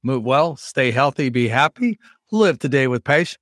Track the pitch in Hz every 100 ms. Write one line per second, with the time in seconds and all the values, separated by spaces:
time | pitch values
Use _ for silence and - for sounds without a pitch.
0 | 117 131 113 135 165 147 - - 127 117
1 | 143 139 135 123 117 117 151 - 247 214
2 | _ _ _ 214 208 143 147 135 131 123
3 | - 147 170 -